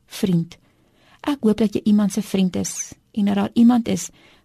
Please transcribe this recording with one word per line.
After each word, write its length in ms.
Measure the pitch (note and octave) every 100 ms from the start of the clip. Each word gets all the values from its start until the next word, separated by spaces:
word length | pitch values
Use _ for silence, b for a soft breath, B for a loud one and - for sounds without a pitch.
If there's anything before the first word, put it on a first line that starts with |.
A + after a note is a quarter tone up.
| _
vriend. 520 | - G3 E3+ E3+ - b b b b b b
Ek 160 | - C#4
hoop 220 | G#3+ G#3+
dat 100 | G#3+
jy 60 | - G#3+
iemand 240 | G#3 G3+
se 100 | G#3+
vriend 340 | - F#3+ F#3 G3
is 320 | F3+ - - - _ -
en 80 |
dat 160 | G3+ G3+
daar 140 | G3
iemand 340 | A#3 A#3 B3 A3+
is 220 | F#3 - b b b